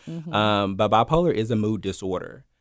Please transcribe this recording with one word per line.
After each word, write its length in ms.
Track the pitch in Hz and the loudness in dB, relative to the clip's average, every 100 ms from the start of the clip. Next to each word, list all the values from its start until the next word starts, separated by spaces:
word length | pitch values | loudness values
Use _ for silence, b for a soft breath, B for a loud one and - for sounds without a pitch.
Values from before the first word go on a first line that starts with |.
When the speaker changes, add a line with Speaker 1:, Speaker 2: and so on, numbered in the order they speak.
| B | B
Speaker 1:
Mm-hmm. 260 | 165 160 | -12 -4
Speaker 2:
um, 420 | 101 107 101 98 98 | 0 2 2 0 0
but 140 | 107 | 4
bipolar 420 | 113 117 160 175 | 4 4 2 2
is 160 | - 113 | 0 0
a 40 | 113 | 0
mood 260 | 107 107 | 0 -2
disorder. 640 | 95 - 95 90 - - - _ | -4 -6 -6 -6 -8 -16 -20 _